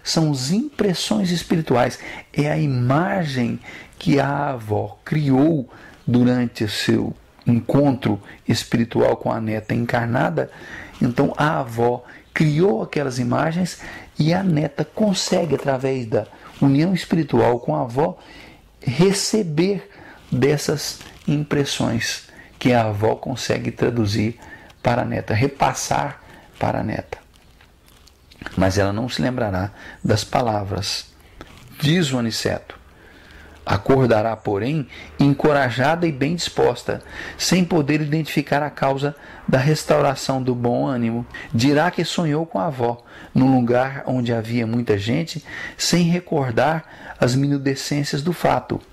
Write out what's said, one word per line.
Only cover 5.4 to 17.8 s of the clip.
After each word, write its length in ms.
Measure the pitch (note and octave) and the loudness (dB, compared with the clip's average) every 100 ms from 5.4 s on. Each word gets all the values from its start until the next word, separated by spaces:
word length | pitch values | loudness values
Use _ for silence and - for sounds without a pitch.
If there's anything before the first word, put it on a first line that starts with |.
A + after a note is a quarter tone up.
| D3+ D#3+ A#2+ - - - - | 4 2 -4 -12 -20 -10 0
durante 580 | A#2+ B2 B2 A#2+ - | 4 4 4 0 -2
o 60 | A2 | -4
seu 440 | - - A2+ G#2+ - - _ - | -2 0 0 0 -6 -16 _ 0
encontro 760 | A#2 - C#3 C#3+ B2+ A#2+ G2+ - - - | 2 2 2 2 2 0 -2 -6 -8 -4
espiritual 680 | A#2+ - B2 A#2 A#2 A#2+ A#2+ | -4 -2 -2 0 2 2 2
com 140 | B2 | -2
a 100 | A#2 | -4
neta 320 | A2 A2 - | -2 -4 -2
encarnada. 760 | A#2+ A#2+ B2 A#2 A#2+ E3 D#3 B2+ - - - - - | -2 0 -2 0 0 0 -2 -4 -8 -18 -16 -12 -2
Então, 320 | C3+ A#2+ F3+ - | 0 2 0 0
a 240 | D3+ D#3+ | 0 0
avó 460 | B2+ A#2 A#2+ B2 - - - | -4 0 0 0 -6 -20 -8
criou 480 | - D#3 D3 F#3+ A3 | 0 2 4 2 2
aquelas 380 | D#3+ - C#3 B2 | -2 -4 -4 -2
imagens 600 | A#2+ B2 D3+ E3 F3+ - - - - - | -2 0 0 0 -4 -6 -16 -18 -10 -2
e 160 | D#3 | 0
a 80 | F3 | 2
neta 440 | G3 D3+ D#3+ - D3+ | 2 2 0 -2 -6
consegue, 680 | - G#3+ F#3+ - F#3 E3+ C#3 | 0 0 0 0 0 0 0
através 500 | C#3 C3+ C3+ C3+ A#2 | 0 0 0 -2 -2
da 220 | A#2 G2+ - - - | -2 -2 -10 -18 0
união 320 | C#3 C#3 E3 | 4 4 2
espiritual 680 | F#3 - F3 D3+ A#2+ A2+ A#2+ | 0 0 0 2 4 4 2
com 160 | - | 0
a 60 | D#3 | -2